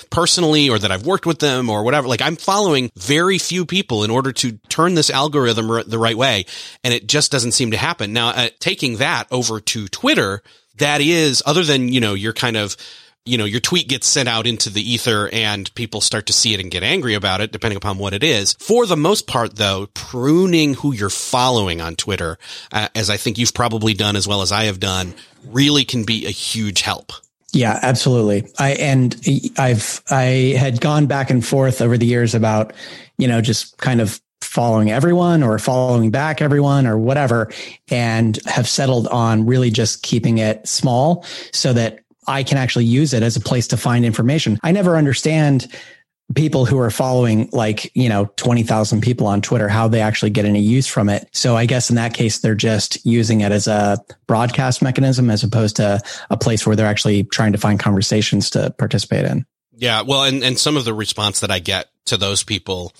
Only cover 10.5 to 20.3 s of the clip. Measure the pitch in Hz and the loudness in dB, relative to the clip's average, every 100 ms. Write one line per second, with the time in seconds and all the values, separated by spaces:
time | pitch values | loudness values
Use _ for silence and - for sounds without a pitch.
10.5 | _ _ - 147 147 143 170 151 120 139 | _ _ -4 -2 2 2 2 2 0 0
11.5 | 156 160 135 123 127 110 98 107 - 123 | 0 2 0 0 0 0 -2 -4 -4 -2
12.5 | 110 104 - - - - _ - 120 104 | -2 -4 -8 -16 -20 -20 _ -4 -2 -2
13.5 | 117 - 175 - 135 - 147 123 113 117 | -4 -2 -2 -2 -4 -2 0 0 0 -2
14.5 | 113 117 101 107 120 123 107 104 113 107 | -2 -4 -4 -4 -2 0 0 -2 -2 -2
15.5 | 104 98 - 120 107 - 110 - - 120 | -4 -8 -10 -8 -4 -2 -2 -2 0 0
16.5 | 101 92 87 101 190 123 104 98 95 107 | -2 -4 -4 -2 0 0 -2 -2 -2 -4
17.5 | 104 113 98 104 95 98 98 156 113 98 | -6 -6 -4 -6 -4 -4 -2 0 0 -2
18.5 | - - 233 226 160 165 214 - 123 110 | -4 0 2 2 2 2 0 -2 -4 -4
19.5 | - 101 95 101 - - 127 131 | -2 -2 -2 -6 -12 -10 -2 2